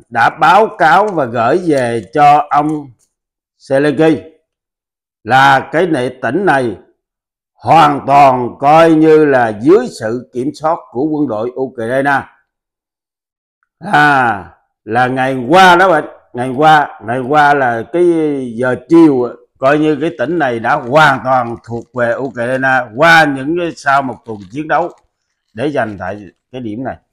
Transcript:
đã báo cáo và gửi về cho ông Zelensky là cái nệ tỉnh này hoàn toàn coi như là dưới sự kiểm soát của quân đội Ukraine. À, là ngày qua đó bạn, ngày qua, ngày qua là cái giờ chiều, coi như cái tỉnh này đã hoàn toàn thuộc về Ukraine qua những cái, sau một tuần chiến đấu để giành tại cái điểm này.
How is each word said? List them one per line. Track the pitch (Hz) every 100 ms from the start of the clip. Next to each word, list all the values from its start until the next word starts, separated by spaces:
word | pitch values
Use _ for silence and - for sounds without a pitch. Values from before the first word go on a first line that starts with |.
| _
đã | 120 127
báo | 151 156 190 220 -
cáo | 160 175 214
và | 175 127
gửi | 117 113 175 175
về | 139 120 117 98
cho | 151 143 147 -
ông | 143 151 156 135 _ _ _ _ _ _ _
Zelensky | - 135 147 131 160 147 - _ _ _ _ _ _ _ _ _
là | 104 131 139 135 -
cái | 156 180
nệ | 151 123 -
tỉnh | 117 151 190
này | 139 123 90 _ _ _ _ _ _ _
hoàn | _ 117 156 151 139 131
toàn | 143 139 127 120 120
coi | 139 156 165
như | 156 160 156 147
là | 131 117 104
dưới | 131 208 247 -
sự | 110 123 120
kiểm | 123 135
soát | - 156 170 -
của | 117
quân | 156 151 143
đội | 107 120 127
Ukraine. | 131 - 113 131 143 135 - _ _ _ _ _ _ _ _ _ _ _ _ _ _ _
À, | 185 175 147 139 120 101 85 _ _ _
là | 104 117 127
ngày | 131 131 131 120
qua | 180 185 175
đó | 190
bạn, | 156 131 - _
ngày | 123 131 123
qua, | 156 151 139 - 104
ngày | 127
qua | 123 151 143
là | 143 127 117 110
cái | 170 175 165 151 139 127 113
giờ | 127 123 -
chiều, | 165 160 131 120 - _ _
coi | 131 151
như | 156 147
cái | 160 165
tỉnh | 123 170
này | 135 117
đã | 120 147
hoàn | 123 147 151 131
toàn | 120 131 117 117 -
thuộc | 117 -
về | 127 120 110
Ukraine | 135 120 120 131 135 131 123 110
qua | 165 165 151 135
những | 135 175
cái, | 170 -
sau | 147 139
một | 131 107 -
tuần | 107 92
chiến | 131 151
đấu | 156 175 - _ _ _ _ _
để | 107 147
giành | 139 110 95
tại | 90 104 95 _ _
cái | 131
điểm | 117 107
này. | 127 90 _